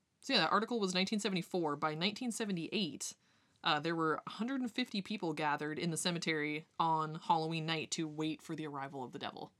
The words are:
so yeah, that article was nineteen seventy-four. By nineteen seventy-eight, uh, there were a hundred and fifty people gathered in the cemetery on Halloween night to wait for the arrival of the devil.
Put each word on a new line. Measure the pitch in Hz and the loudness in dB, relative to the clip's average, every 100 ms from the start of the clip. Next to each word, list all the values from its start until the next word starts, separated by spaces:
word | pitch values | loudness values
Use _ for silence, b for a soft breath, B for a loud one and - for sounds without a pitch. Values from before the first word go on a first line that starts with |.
| _ _ | _ _
so | - | 2
yeah, | 233 | 4
that | 160 | 6
article | 202 226 240 | 4 4 2
was | 190 | 2
nineteen | 180 190 214 | 2 2 2
seventy-four. | 208 180 - 185 156 147 | 2 0 0 0 0 0
By | 156 | -2
nineteen | 156 190 208 254 | 0 0 -2 -4
seventy-eight, | 208 208 175 156 220 190 - - - b b b b | -4 -2 -2 -2 -2 -2 -4 -8 -10 b b b b
uh, | 170 151 | 0 2
there | 165 | 2
were | 165 160 - - | 2 2 0 -4
a | |
hundred | - 240 277 | -4 -2 -2
and | 247 | -2
fifty | - 247 202 | -2 -2 -4
people | - 208 170 | -4 -4 -2
gathered | 151 151 151 151 151 | 0 0 0 -2 -2
in | 170 | 0
the | 160 | 0
cemetery | 180 170 170 156 151 151 - - | 0 0 0 0 0 -4 -4 2
on | 165 160 151 160 - | 4 4 2 -2 2
Halloween | 165 160 165 | 2 2 0
night | 156 160 - | 0 -2 -2
to | - 156 | -2 -2
wait | 151 156 151 | -2 -4 -4
for | - | -6
the | 160 156 | -8 -6
arrival | 143 139 139 | -6 -6 -6
of | 120 | -8
the | - | -6
devil. | 117 - - _ | -8 -8 -12 _